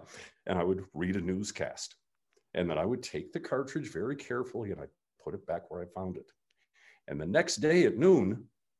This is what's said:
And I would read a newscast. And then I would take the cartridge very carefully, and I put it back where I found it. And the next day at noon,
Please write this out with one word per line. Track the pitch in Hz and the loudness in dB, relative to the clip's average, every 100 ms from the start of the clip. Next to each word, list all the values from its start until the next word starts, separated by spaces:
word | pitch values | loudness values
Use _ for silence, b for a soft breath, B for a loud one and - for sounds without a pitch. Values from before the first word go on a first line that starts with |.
| b b b b - | b b b b -2
And | 90 | 2
I | |
would | 87 92 92 73 | 2 2 -2 -2
read | 92 95 | 0 0
a | |
newscast. | 85 92 101 - 71 - - - _ _ _ _ _ - | 0 -2 -4 -4 -6 -6 -12 -14 _ _ _ _ _ -2
And | 87 | 0
then | 80 | 0
I | 92 | 0
would | 127 | -2
take | - 78 73 | -4 -8 -6
the | 175 | -8
cartridge | - 135 139 160 139 | -4 -4 -2 -6 -6
very | - 139 143 | -4 -4 -6
carefully, | - 123 123 - 104 | -6 -6 -4 -6 -6
and | 78 | -8
I | 71 _ _ _ | -10 _ _ _
put | - 76 | -10 -10
it | - | -6
back | 82 - | -6 -6
where | 90 | -10
I | 87 | -10
found | 92 95 90 | -8 -8 -8
it. | - _ _ _ _ _ - _ - | -12 _ _ _ _ _ -20 _ -10
And | 71 | -6
the | 82 | 0
next | 131 165 - | 2 2 2
day | 151 175 131 | 4 6 6
at | 104 | 6
noon, | 175 170 95 117 - _ _ | 8 8 6 0 -8 _ _